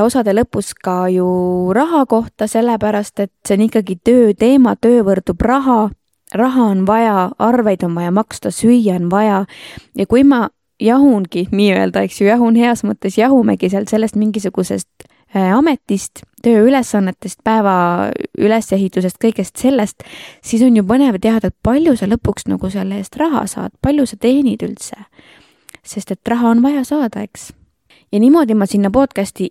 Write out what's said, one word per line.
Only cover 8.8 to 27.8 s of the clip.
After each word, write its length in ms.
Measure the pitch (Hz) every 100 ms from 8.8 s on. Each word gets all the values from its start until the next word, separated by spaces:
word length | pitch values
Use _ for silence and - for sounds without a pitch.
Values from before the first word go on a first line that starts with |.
| 208 180
on 100 | 175
vaja. 320 | 190 214 196 202 - - - - -
Ja 80 | 190
kui 160 | 240 277
ma 220 | 247 208 - _ -
jahungi 720 | 214 262 285 214 180 175 185
nii-öelda, 560 | 196 208 190 190 190 196
eks 160 | -
ju, 80 | 202
jahun 320 | 233 233 226
heas 240 | 240 233 202
mõttes, 320 | 214 - 214
jahumegi 540 | 240 269 214 190 185
sealt 160 | 196 208
sellest 300 | 214 220 208
mingisugusest, 880 | 214 208 190 190 180 196 - _ - _ _
äh, 160 | 196 185 220
ametist, 640 | 320 262 - 196 - - - _ 240
töö 220 | 220 226
ülesannetest, 720 | 269 233 208 190 185 185 - -
päeva 640 | 220 202 185 175 175 101 - - -
ülesehitusest, 800 | 208 226 - 196 190 190 185 -
kõigest 340 | 226 - 185 -
sellest, 480 | 254 269 208 - - - - - -
siis 160 | 226
on 160 | 254 226
ju 80 | 185
põnev 320 | 254 277 185
teada, 260 | 220 226 180
et 80 | -
palju 340 | 214 269 330 240
sa 140 | 196
lõpuks 400 | 233 - 196 -
nagu 180 | 185 190
selle 320 | 196 190 202
eest 160 | 190 -
raha 300 | 320 277 202
saad, 240 | - - -
palju 240 | 254 294 254
sa 140 | 208
teenid 460 | 226 269 269 214 -
üldse. 400 | - - - 202 _ _ - _ _ _ -
Sest 300 | - 208 -
et 100 | 190 -
raha 240 | 233 233
on 80 | 233
vaja 220 | 262 285 254
saada, 380 | 302 233 196
eks. 320 | 208 - - - _ _